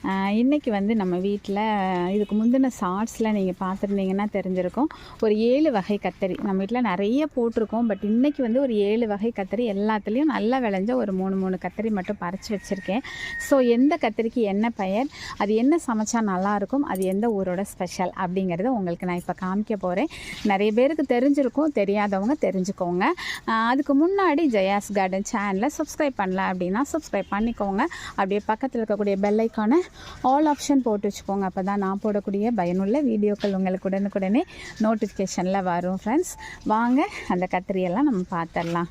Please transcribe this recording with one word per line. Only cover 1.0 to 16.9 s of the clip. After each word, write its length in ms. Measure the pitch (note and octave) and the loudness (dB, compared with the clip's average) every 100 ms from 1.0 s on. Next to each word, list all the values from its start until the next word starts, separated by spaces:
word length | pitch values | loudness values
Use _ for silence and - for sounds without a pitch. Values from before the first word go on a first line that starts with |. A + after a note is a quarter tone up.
| F#3 F3+ | 0 0
வீட்ல, 440 | G3 G3+ - G3 A3 G#3 F#3+ F3+ F3 | 0 -2 -2 -2 0 0 0 0 0
இதுக்கு 200 | G3+ G#3 | 0 0
முந்தின 360 | G#3 A3+ C4 C4 - | 2 2 4 2 0
ஷார்ட்ஸ்ல 500 | F3+ F#3+ A3+ - A3 | -4 -2 -4 -2 0
நீங்க 220 | G#3+ F#3 F3+ | 0 0 -2
பார்த்திருந்தீங்கன்னா 640 | F#3 F#3+ G3+ G3+ F#3+ F#3+ G#3 | -4 -4 -2 0 0 0 0
தெரிஞ்சிருக்கும், 540 | G3 F#3 F#3 F3+ A3+ D4+ - - - | -2 -2 -2 -2 0 -2 -4 -20 -2
ஒரு 180 | A3 G#3+ | 0 4
ஏழு 340 | A#3 C4+ D#4 | 4 4 4
வகை 260 | A3 F3+ G#3 | 2 0 -2
கத்தரி. 340 | F#3 - F#3+ - | -2 -2 -4 -2
நம்ம 160 | G#3 F#3+ | -2 0
வீட்ல 220 | G3 A#3+ | 0 0
நிறைய 480 | A#3 F3+ G3+ C4 D#4 - | 0 0 0 0 0 0
போட்டிருக்கோம், 520 | A#3 A3+ G#3+ A3 A#3 | 0 0 -2 0 0
but 160 | G3 | 0
இன்னைக்கு 380 | G#3 A3+ C#4+ D4 | 0 2 2 2
வந்து 180 | A#3+ A#3+ | 0 2
ஒரு 160 | C#4 G#3+ | 2 2
ஏழு 300 | G3+ A3 A3+ | 2 2 0
வகை 260 | G3+ A3+ A#3 | 0 -2 -2
கத்தரி, 300 | F#3+ G3+ A#3+ | -4 -2 0
எல்லாத்துலேயும் 580 | G3 G#3+ G#3+ G#3 A#3 D#4 | 0 0 0 0 2 2
நல்லா 260 | G#3 G#3 C4 | 2 2 2
விளைஞ்ச 340 | A#3 F#3+ G3+ | 2 0 0
ஒரு 180 | B3+ G#3 | 0 0
மூணு, 240 | F#3+ F#3+ F#3+ | 0 0 0
மூணு 220 | F#3+ F#3 | 0 -2
கத்தரி 280 | F3+ - A3 | -6 -4 -2
மட்டும் 260 | G#3 F#3 G3+ | -2 -2 -4
பறிச்சு 280 | F3 G3 - | -6 -8 -6
வச்சிருக்கேன். 520 | G3+ - F#3+ F#3 G#3+ - - - - - | -6 -4 -6 -2 -4 -4 -12 -10 -8 2
So, 120 | C#4 | 4
எந்த 380 | B3 A#3 C#4 E4+ | 6 6 4 4
கத்தரிக்கு 420 | A#3+ G#3+ A3+ B3 G#3 | 0 0 -2 0 2
என்ன 180 | G3 A#3 | 2 0
பெயர், 360 | A#3 F#3+ G3+ C#4+ - - - | -2 -2 0 -2 -6 -14 -4
அது 160 | G3+ | 0
என்ன 240 | G#3+ B3+ E4 - | 4 4 4 2
சமைச்சா 340 | G#3+ G#3+ A#3 | -2 0 0
நல்லா 340 | G#3+ F#3 G3 | 0 0 0
இருக்கும், 280 | G#3 G3+ C#4 | 0 0 -2
அது 220 | C#4+ | 0